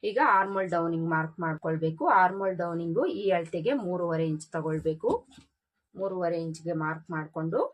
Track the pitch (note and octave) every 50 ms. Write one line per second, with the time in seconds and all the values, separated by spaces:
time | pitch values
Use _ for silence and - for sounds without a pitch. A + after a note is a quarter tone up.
0 | - G#3 G3+ A#3+ D4+ C4+ G3+ F#3+ F#3+ G3 G3 F#3+ F#3+ F3+ F3 E3+ E3 E3+ E3 E3
1 | E3 E3 E3 D#3+ D#3+ D#3+ D#3+ - E3+ D#3+ D#3 D#3 - D#3+ D#3+ D#3+ D#3+ D#3+ D#3+ D#3+
2 | - F4+ B3 F#3+ F#3 F3+ F#3+ G3 G3 F#3+ F#3+ E3+ F3 E3+ E3+ E3+ E3+ E3+ E3 A3
3 | D#4+ F#4 A#3+ G3 G#3 G3 F#3 F3 E3 E3 - F3 D#3+ A#3 C#4 C#4 G#3+ F3+ F3+ F3+
4 | F3 E3+ E3 D#3+ E3 D#3+ D#3 D3+ D#3 _ - E3 D3+ D#3 D#3 D#3 - D#3+ D#3 D#3
5 | - A#3+ F4+ A#4+ - _ - - - _ _ _ _ _ _ _ _ _ _ F#3
6 | F#3+ G3 F#3+ F#3 F3 E3+ E3+ E3+ E3 E3 D#3+ D#3+ D#3+ E3 E3+ D#3+ D#3 D#3 D#3+ D#3+
7 | D#3+ - E3+ D#3 D#3 D#3 _ E3 D#3+ E3 F#3 C4 B4+ C5